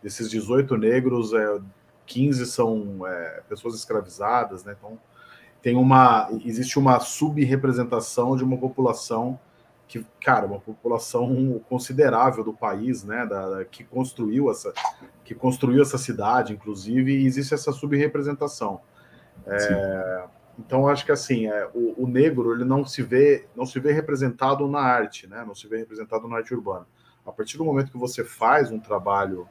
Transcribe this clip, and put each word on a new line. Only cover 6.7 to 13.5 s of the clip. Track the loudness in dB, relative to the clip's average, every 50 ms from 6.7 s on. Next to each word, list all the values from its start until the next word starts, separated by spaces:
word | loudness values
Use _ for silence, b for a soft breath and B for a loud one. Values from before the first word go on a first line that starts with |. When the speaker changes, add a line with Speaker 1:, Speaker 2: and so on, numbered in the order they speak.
| 0
Speaker 1:
uma | 2 6 6 6 4
subrepresentação | 4 -2 -4 -2 -2 -2 2 2 2 2 2 0 2 0 0 0 0 0 -2 -2 -2 -4 -2 -2 0 0 0
de | 0 0
uma | -2 -2
população | -2 -4 -6 -2 0 0 0 0 -2 -4 -4 -4 -4 -2 -4 -6 -10 _ b b b b b b _ _
que, | _ -14 -14 -14 _ _ _
cara, | 0 2 2 2 2
uma | -2 -6 -10
população | -12 -14 -18 -6 _ -2 -2 -2 -4 -4 -2 -2 0 0 0 0 0 0 -2 -4 -6 _
considerável | -6 -6 -4 -4 2 4 4 4 6 4 4 2 2 0 -4
do | -6 -6
país, | -4 -4 -4 -4 -4 -2 -4 -4 -4 -6
né, | -8 -6 -6 -4
da, | -4 -4 -6 -6
da, | -6